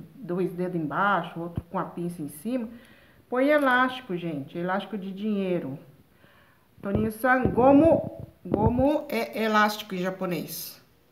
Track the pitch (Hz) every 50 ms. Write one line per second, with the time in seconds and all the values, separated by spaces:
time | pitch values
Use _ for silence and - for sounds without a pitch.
0 | - - - - 226 165 175 190 175 160 165 175 180 180 175 165 156 143 143 170
1 | 196 208 196 170 - - - 165 170 170 - - - - - 180 156 - - 175
2 | 170 175 175 - 147 139 - - - 226 254 254 220 220 - - - - - -
3 | _ _ _ _ _ - 240 254 269 294 302 294 285 262 247 247 254 262 - -
4 | - - 180 175 170 165 151 139 135 - - 170 175 185 185 202 202 - 220 202
5 | 185 196 185 196 208 220 208 196 190 185 175 165 139 131 135 - - - - _
6 | - _ _ _ _ - _ _ _ _ _ _ _ _ _ - - 196 202 214
7 | 220 220 - - - 254 254 254 240 185 175 220 254 269 285 285 320 330 285 -
8 | - - - - - - - _ - 180 - 208 220 226 247 254 262 285 302 294
9 | - - - 226 226 - - 220 220 220 214 214 208 214 214 - - - 190 185
10 | 175 185 185 - 185 180 175 147 110 - - - - - - - _ _ _ _
11 | _ _